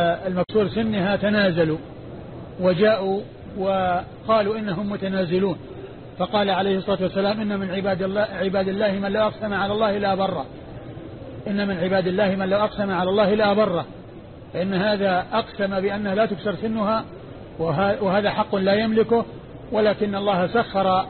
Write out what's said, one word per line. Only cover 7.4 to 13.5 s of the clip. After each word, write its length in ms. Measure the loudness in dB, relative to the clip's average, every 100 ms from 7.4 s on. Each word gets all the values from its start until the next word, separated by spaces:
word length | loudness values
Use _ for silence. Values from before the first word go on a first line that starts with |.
"إن 180 | -2 -2
من 120 | -2
عباد 300 | -2 -2 -2
الله، 200 | -2 0
عباد 460 | -2 0 0 0 0
الله 240 | 2 0
من 200 | 0 0
لو 100 | 2
أقسم 320 | 0 0 -4
على 200 | -2 0
الله 240 | 2 2 2
لا 180 | 0 0
بره، 300 | 0 -2 -6 -12 -14 -14 -14 -14 -14 -14 -14 -10 -4
إن 200 | -2 -2
من 100 | 0
عباد 300 | 0 2 2
الله 280 | 2 2 2
من 140 | 2
لو 80 | 2
أقسم 340 | 0 0 -2
على 180 | 0 2
الله 240 | 4 4
لا 200 | 4 4